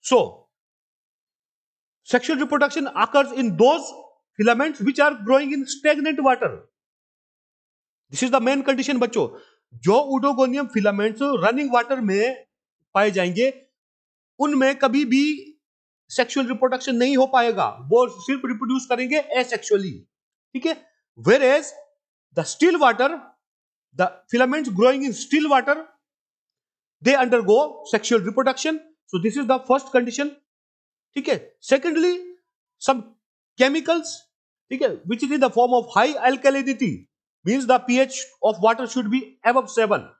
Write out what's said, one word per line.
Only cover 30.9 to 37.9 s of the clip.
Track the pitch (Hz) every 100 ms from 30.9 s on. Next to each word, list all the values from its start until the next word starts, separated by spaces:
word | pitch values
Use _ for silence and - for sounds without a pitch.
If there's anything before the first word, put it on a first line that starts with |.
| _ _ -
ठीक | -
है। | 170 - _
Secondly, | - 269 339 320 349 359 359 359 _ _ _ _
some | - 262 208 _ _ _ _ -
chemicals, | 262 302 330 339 330 - _ _ _ _ _
ठीक | 262
है, | 269 165 170
which | 226
is | 285 294
in |
the | 254
form | 220 247 247
of | 233
high | - 330 285 247
alkalinity, | 269 277 277 262 262 240 113 - _ _ _ 165
means | 254 240
the | 247
P | 247